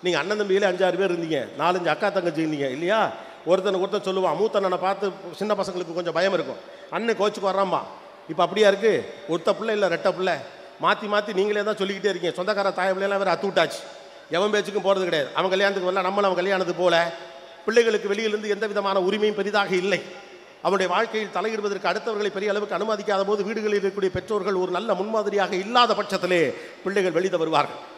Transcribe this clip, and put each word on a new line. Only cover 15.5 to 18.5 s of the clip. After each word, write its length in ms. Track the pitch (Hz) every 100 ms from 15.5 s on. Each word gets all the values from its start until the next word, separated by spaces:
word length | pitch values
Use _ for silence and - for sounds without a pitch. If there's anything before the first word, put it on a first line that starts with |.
| 190 202 196 180
வரல, 120 | 190 185
நம்மளும் 220 | 202 196
அவன் 120 | 175
கல்யாணத்துக்கு 420 | 185 190 175 165
போல. 140 | 180 170 170 - - - - - -
பிள்ளைகளுக்கு 420 | 233 226 208 190
வெளியிலிருந்து 420 | 202 220 208
எந்த 180 | 214